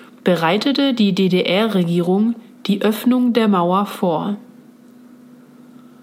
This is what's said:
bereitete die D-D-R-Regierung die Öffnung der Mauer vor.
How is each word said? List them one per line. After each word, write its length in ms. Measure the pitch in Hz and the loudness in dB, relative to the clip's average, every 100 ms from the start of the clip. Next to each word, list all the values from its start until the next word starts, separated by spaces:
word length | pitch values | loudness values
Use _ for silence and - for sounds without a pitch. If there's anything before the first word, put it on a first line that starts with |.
| - - | -20 -6
bereitete 720 | 170 170 165 208 285 269 277 | -2 0 2 0 0 0 0
die 220 | 233 202 185 | 0 0 2
D-D-R-Regierung 1200 | 190 185 - 185 220 196 170 175 175 190 226 233 - - - | 0 0 0 0 0 0 0 0 0 0 0 -2 -10 -16 -4
die 160 | 202 | -2
Öffnung 500 | 208 220 247 254 247 | 0 0 0 2 2
der 140 | 233 214 | 2 2
Mauer 400 | 190 175 190 202 | 2 2 0 -2
vor. 500 | - 185 156 185 208 - - - - - - - - - - - - - - - - | -4 -2 -2 -4 -8 -12 -20 -20 -20 -20 -20 -20 -20 -20 -20 -20 -20 -20 -20 -20 -20